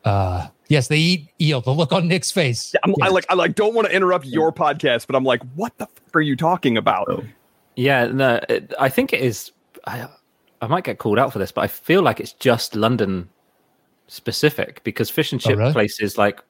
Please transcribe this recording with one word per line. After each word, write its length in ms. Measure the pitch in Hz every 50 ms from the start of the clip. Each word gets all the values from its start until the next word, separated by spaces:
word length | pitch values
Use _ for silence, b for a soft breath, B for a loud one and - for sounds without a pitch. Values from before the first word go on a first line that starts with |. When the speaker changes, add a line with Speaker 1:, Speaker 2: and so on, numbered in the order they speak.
| _
Speaker 1:
Uh, 420 | 107 101 101 95 92 90 90 82 - - _ _ _
yes, 180 | 151 147 123 -
they 120 | 151 151
eat 280 | 165 170 180 170 143 - _ _
eel. 180 | 165 151 151 127
The 120 | 113 131
look 200 | 131 156 170 -
on 160 | 190 196 170 175
Nick's 240 | 180 180 - -
face. 400 | - 190 160 127 117 - - - -
Speaker 2:
Yeah, 60 | - -
I'm, 60 | 185
I 160 | 196 147 180 190
Speaker 1:
Yeah. 20 |
Speaker 2:
like, 160 | 190 185 175 -
I, 60 | 185
like, 220 | 185 170 - -
don't 180 | - 208 214 233
wanna 160 | 226 214 190
interrupt 360 | 165 190 190 185 180 180 139
your 280 | 135 123 160 156 160 160
podcast, 540 | - 170 147 143 151 - 135 120 117 - -
but 100 | - 131
I'm 80 | 131
like, 160 | 131 123 123 - 123 131
"What 220 | 156 214 240 - _
the 60 | 226 -
fuck 280 | _ - _ _ -
are 60 | 165
you 160 | 156 147 135 127
talking 400 | 156 165 180 175 - 135 117 113
about?" 300 | - 113 104 92 - -
Speaker 3:
Oh. 160 | - - 117 110 - _ _ _ _ _ _ _ _
Speaker 4:
Yeah, 300 | - 123 139 139 127 120
no, 340 | 117 127 135 135 131 117 113 - -
it, 260 | 117 - - - - -
I 80 | 135 135
think 240 | - - 262 269
it 80 | - -
is. 320 | 131 123 107 - - - _ _ _ _ _ - -
I, 220 | - 123 123 - - - _ _ _ _ _ _ _ _ _
I 60 | 117 110
might 180 | 151 185 -
get 120 | 135 104 -
called 220 | - 113 104 110
out 140 | 135 127 -
for 60 | 107
this, 120 | 95 -
but 80 | - - -
I 20 | 101
feel 340 | - - - - 156 196 185
like 180 | 127 107 -
it's 100 | 104 -
just 420 | - _ - 131 117 117 - - -
London 540 | 107 107 113 127 110 107 98 95 92 87 - _ _ _ _ _ _ _ _ _ _ _ _ _ _ _ _
specific 760 | - - - - - - - 151 - - - - - - _
because 260 | 113 104 - 113 -
fish 220 | - - 151 -
and 100 | - 123 -
Speaker 1:
Oh, 60 | 110
Speaker 4:
chip 80 | 117 107
Speaker 1:
really? 160 | 110 131 156
Speaker 4:
places, 420 | 123 104 98 - - 110 101 -
like, 240 | - 104 104 - - _